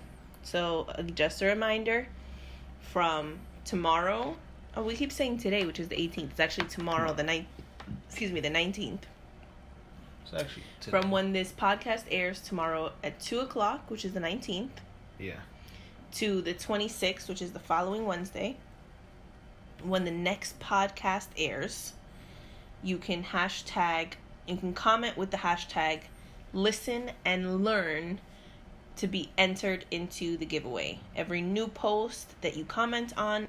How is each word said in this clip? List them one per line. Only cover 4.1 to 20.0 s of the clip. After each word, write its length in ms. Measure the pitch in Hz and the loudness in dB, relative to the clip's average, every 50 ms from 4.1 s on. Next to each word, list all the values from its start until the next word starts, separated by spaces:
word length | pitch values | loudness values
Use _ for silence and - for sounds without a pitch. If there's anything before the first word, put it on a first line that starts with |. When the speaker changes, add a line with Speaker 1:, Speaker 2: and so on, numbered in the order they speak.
| 208 226 247 277 330 - - - - - - - - | 2 2 0 -2 -4 -6 -10 -14 -16 -16 -14 -6 -2
Speaker 1:
oh, 60 | 220 | -2
we 140 | 220 220 233 | 0 0 0
keep 160 | 233 285 277 | 0 0 0
saying 260 | - - 277 247 240 233 | 2 2 2 2 2 2
today, 280 | - 196 196 208 190 | 2 2 4 4 2
which 120 | 165 - - | 2 0 -2
is 100 | 165 175 | -4 -2
the 120 | - - | 0 0
eighteenth. 300 | 170 170 - 175 156 135 | 0 0 0 -4 -4 -2
It's 80 | - - | 2 2
actually 280 | 160 160 - 196 175 - | 2 4 2 0 -2 -2
tomorrow, 440 | - - 175 170 165 160 165 160 | -2 -2 0 2 4 4 4 4
the 100 | 147 147 | 2 2
ninth, 240 | 147 160 165 160 175 - - - - - - - - - - - - - | 2 2 2 0 0 -4 -12 -14 -16 -16 -16 -12 -10 -8 -8 -8 -10 -8
excuse 240 | - - 226 196 | -4 -2 -2 0
me, 80 | 180 160 | 0 0
the 100 | 147 147 | 0 2
nineteenth. 560 | 156 165 170 185 196 214 190 123 190 196 - - - - - - - - - - - - - - - - - - - - - - - - - | 4 4 4 2 2 -2 -2 -4 -4 -6 -8 -12 -18 -18 -20 -18 -18 -18 -18 -18 -18 -18 -18 -18 -18 -18 -18 -18 -18 -18 -16 -16 -16 -16 -12
Speaker 2:
It's 100 | - 170 156 | -6 -4 -4
actually 200 | 147 139 - 165 - - - - | -4 -4 -6 -10 -14 -14 -14 -12
today. 100 | - - 202 190 | 0 4 4 4
Speaker 1:
From 100 | 190 196 | 6 6
when 220 | 196 190 190 196 | 4 4 4 4
this 200 | 190 190 185 190 | 2 2 0 -2
podcast 520 | - - 220 196 202 208 - 240 226 226 - - | 0 2 4 4 4 4 2 0 -2 -2 0 0
airs 300 | - 180 180 180 196 - | 0 2 2 0 -2 -4
tomorrow 520 | - - 190 170 160 165 160 160 160 - - - | -6 -4 -2 0 2 2 2 0 0 -2 -4 -6
at 160 | - 151 147 - | -6 -6 -6 -6
two 200 | - - 233 240 | -4 -2 -2 0
o'clock, 500 | 269 262 - 240 208 208 254 294 - - | 0 0 2 2 4 4 2 0 -4 -8
which 140 | 226 214 - | -6 -4 -4
is 80 | 190 | -4
the 80 | 190 185 | -2 0
nineteenth, 600 | 170 165 185 262 - - 185 180 233 269 - - - - - - - - - - | 0 0 0 -2 -2 -2 -2 -2 -2 -4 -8 -12 -16 -16 -16 -18 -18 -16 -12 -10
Speaker 2:
Yeah. 220 | 98 92 - - - - - - - - - - - - - - - - | -8 -8 -8 -8 -12 -14 -16 -18 -16 -16 -16 -16 -16 -16 -16 -18 -14 -10
Speaker 1:
to 280 | - - 226 208 196 185 | -4 0 2 4 4 4
the 120 | 165 170 180 | 2 0 -2
twenty-sixth, 760 | 180 - - 214 202 208 233 233 - 196 185 185 - - - | -2 -2 0 0 0 0 -2 0 0 2 2 2 0 -4 -6
which 140 | 185 190 | -6 -4
is 100 | 190 180 | -4 -6
the 60 | - - | -6 -6
following 480 | - - 170 165 180 190 202 220 226 | 0 2 4 4 4 2 0 0 0
Wednesday, 500 | 202 180 175 180 196 - - 196 220 269 - - - - - - - - - - - - - - - - - - - - - - - - - | 0 0 -2 -4 -6 -4 -4 -4 -4 -4 -8 -12 -18 -18 -18 -18 -18 -20 -18 -18 -18 -20 -20 -20 -20 -20 -20 -20 -20 -20 -18 -18 -18 -14 -6
when 220 | 165 180 185 185 | 0 2 2 4